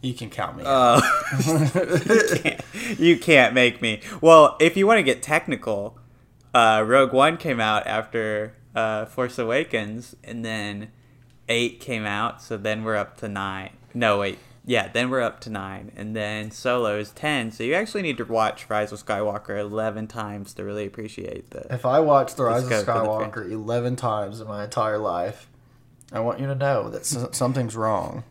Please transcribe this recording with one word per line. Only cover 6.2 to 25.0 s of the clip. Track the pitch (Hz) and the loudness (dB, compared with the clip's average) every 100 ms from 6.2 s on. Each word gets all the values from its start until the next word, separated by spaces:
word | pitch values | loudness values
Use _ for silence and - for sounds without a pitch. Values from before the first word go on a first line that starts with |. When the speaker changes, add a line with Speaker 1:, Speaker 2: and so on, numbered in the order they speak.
| _ _ _ | _ _ _
Speaker 2:
uh, | 123 113 110 110 | 4 6 4 4
Rogue | 131 131 | 4 4
One | 131 147 165 | 4 4 2
came | 165 120 | -4 -2
out | 110 107 - | 0 0 -2
after, | 107 110 117 107 107 110 - - | -4 -4 -4 -4 -4 -6 -12 -10
uh, | - 110 107 110 | -4 -2 -2 -6
Force | - 123 123 | -6 -6 -4
Awakens, | 113 127 160 120 104 110 120 - | -2 -2 -2 -4 -4 -10 -14 -20
and | - 113 | -16 -10
then | 113 110 104 101 107 _ _ _ _ _ - | -8 -6 -8 -10 -14 _ _ _ _ _ -4
eight | 117 120 - | 0 0 -4
came | - 117 | -8 -6
out, | 107 101 113 - | -4 -4 -4 -6
so | - 110 | -10 -6
then | 107 107 | -4 -4
we're | 110 107 | -2 -2
up | 98 - | -4 -8
to | 113 | -10
nine. | 98 98 95 95 - - | -6 -6 -8 -12 -18 -14
No, | 120 113 101 | -2 0 2
wait. | 98 95 - - | 0 -6 -16 -20
Yeah, | - 120 95 | -2 -2 0
then | 113 127 | -2 -2
we're | 131 | -2
up | 113 - | -2 -6
to | 117 | -12
nine, | 107 95 98 107 - | -10 -10 -12 -16 -14
and | 104 | -10
then | 110 104 107 107 | -8 -6 -8 -10
Solo | 107 131 123 113 104 | -6 -2 0 0 -2
is | 104 | -6
ten, | - 151 147 113 | -6 -4 -2 -4
so | 110 | -6
you | 117 | -2
actually | 165 214 208 | -2 -2 -6
need | 175 120 | -6 -6
to | 110 | -2
watch | 113 110 - - | 0 0 -2 -6
Rise | 107 107 | -4 -4
of | 104 | -8
Skywalker | - 101 104 104 - 101 | -6 -4 -2 -4 -6 -6
eleven | 104 107 110 107 110 | -6 -4 -4 -6 -10
times | 117 107 104 98 | -10 -10 -10 -14
to | - | -12
really | 98 104 | -8 -8
appreciate | 101 - 107 95 95 107 - | -8 -10 -14 -12 -12 -12 -14
the, | - - | -16 -8
Speaker 1:
If | 123 127 | -4 2
I | 143 | 2
watch | 156 139 127 | 6 4 4
The | - | 0
Speaker 2:
the | 123 | 0
Speaker 1:
Rise | 117 | 2
of | 127 | 2
Speaker 2:
scope | 113 | 0
of | 101 | 2
the | |
fran- | 117 110 107 110 113 95 | 0 0 -2 -4 -8 -8
Speaker 1:
Skywalker | |
eleven | 110 107 117 120 123 | -8 -4 -2 -2 -2
times | 123 107 101 110 | -2 -2 -4 -8
in | 110 | -12
my | 104 | -10
entire | 104 - 110 | -6 -2 -2
life, | 107 | 0